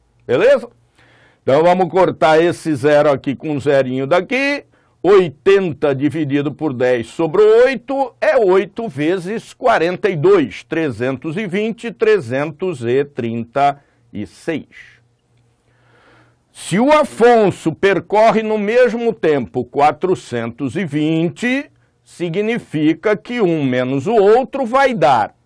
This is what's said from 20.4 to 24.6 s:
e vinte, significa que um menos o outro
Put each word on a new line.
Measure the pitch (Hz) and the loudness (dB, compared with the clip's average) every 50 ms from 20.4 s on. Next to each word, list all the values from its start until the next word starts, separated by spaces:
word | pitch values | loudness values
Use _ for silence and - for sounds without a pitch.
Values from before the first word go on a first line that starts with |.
| 113 117 117 - 143 127 - | -6 -8 -8 -8 -8 -6 -6
e | 175 196 | -6 -6
vinte, | 147 147 151 151 156 160 160 165 175 - - - 247 254 277 294 - _ _ _ _ _ _ | -4 -4 -2 -2 0 0 0 -2 -2 -4 -4 -4 -4 -4 -4 -6 -10 _ _ _ _ _ _
significa | _ _ - - 170 175 160 202 208 220 240 226 - - - 156 151 156 156 - - 214 214 | _ _ -12 -8 -8 -6 -4 -4 -4 -4 -4 -6 -6 -8 -4 -2 0 0 -2 -2 -2 -4 -4
que | 208 - - 247 247 | -4 -6 -8 -4 -2
um | 208 170 165 156 | -2 -2 0 -2
menos | 143 131 127 127 127 127 135 139 127 | -2 -2 -2 -2 -2 -2 -4 -4 -2
o | 185 240 | 0 0
outro | 220 190 202 220 247 269 254 - 277 | 2 4 4 4 2 0 -2 -6 -8